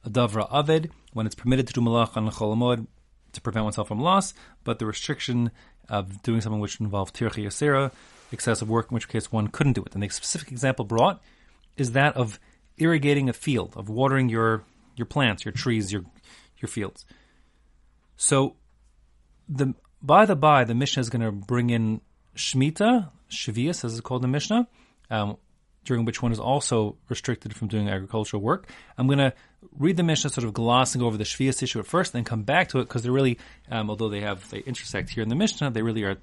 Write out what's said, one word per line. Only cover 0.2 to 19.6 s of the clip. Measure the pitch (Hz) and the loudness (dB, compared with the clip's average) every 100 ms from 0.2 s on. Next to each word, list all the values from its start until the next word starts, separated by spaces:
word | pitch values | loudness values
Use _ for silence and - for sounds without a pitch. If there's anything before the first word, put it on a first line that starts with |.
| 120 107 104 | 0 0 0
Aved, | 139 147 160 160 - _ | 0 2 2 0 -12 _
when | 120 | -4
it's | 107 - | -4 -2
permitted | 120 131 127 | 2 2 2
to | |
do | 127 | 0
Malach | 120 117 113 - | 2 4 2 0
on | 110 | -4
Chol | - 107 110 | -2 -2 2
Hamoed | 123 120 113 _ _ _ _ | 2 0 -4 _ _ _ _
to | - | -10
prevent | - 107 | -6 -2
oneself | 107 101 104 | -2 -4 -4
from | 107 | -2
loss, | 156 190 190 - - - | 2 2 0 -10 -20 -10
but | - 117 | -6 -4
the | 110 | -4
restriction | - - 143 - 120 117 - - _ - | -4 -6 -6 -2 0 0 -4 -20 _ -6
of | 107 98 98 | -6 -4 -6
doing | - 113 | -2 0
something | 110 107 | 0 -4
which | 104 - | -4 -4
involved | 107 101 95 | -2 -2 -4
Tircha | - 113 110 | -2 -4 -4
Yasera, | 101 - 147 135 135 - - - - | -8 -2 2 2 0 -6 -20 -20 -16
excessive | 120 - 110 107 | -6 -2 -2 0
work, | 113 117 | 0 0
in | 117 | -6
which | - | -4
case | 113 - | -6 -2
one | 113 107 | -2 -2
couldn't | - 139 | 0 2
do | 123 | 2
it. | - | -2
And | 95 | -6
the | 101 | -6
specific | - - 170 - | -6 -6 -8 -8
example | 123 131 131 | -2 -2 0
brought | 101 113 160 190 _ _ _ _ _ - | -2 4 2 2 _ _ _ _ _ -4
is | 127 | 0
that | 127 147 131 | 2 2 2
of | 117 - _ _ _ - | -4 -4 _ _ _ 0
irrigating | 160 165 143 143 131 | 2 4 4 4 2
a | |
field, | - - 120 92 - | -2 -2 -2 -2 -10
of | 98 | -6
watering | 110 135 135 123 | 0 2 4 2
your, | 113 113 110 - _ _ - | 2 2 0 -4 _ _ -10
your | 117 | -4
plants, | 147 127 98 | 0 0 0
your | 107 | -6
trees, | - 127 110 95 | -4 0 0 0
your, | 101 90 - - - _ _ | -4 -8 -20 -20 -20 _ _
your | 113 | -8
fields. | - 98 - - - _ _ _ _ _ _ _ _ _ _ | -6 -8 -10 -20 -20 _ _ _ _ _ _ _ _ _ _
So, | - 139 135 - _ _ _ _ _ _ _ _ - | 2 2 2 -4 _ _ _ _ _ _ _ _ -8
the, | 135 | -2